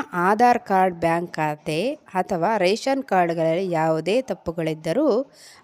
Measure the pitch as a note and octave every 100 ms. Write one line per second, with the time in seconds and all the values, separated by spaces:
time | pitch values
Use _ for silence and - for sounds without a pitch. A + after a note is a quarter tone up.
0 | C#4 F3+ F3+ G#3+ B3 B3 - F#3+ F#3 E3+
1 | E3+ E3+ F3 - D3+ D3+ - D#3 B3 D4
2 | - F#3 F#3 F3 F3+ A3 F3+ A3 C4 C4+
3 | B3+ F#3 E3+ E3+ D#3+ E3 F#3+ D#3+ D#3+ D#3+
4 | D#3+ A#3 - F3+ F3+ E3+ D#3+ D#3 D#3+ A3+
5 | D4+ A3 C#4 _ - -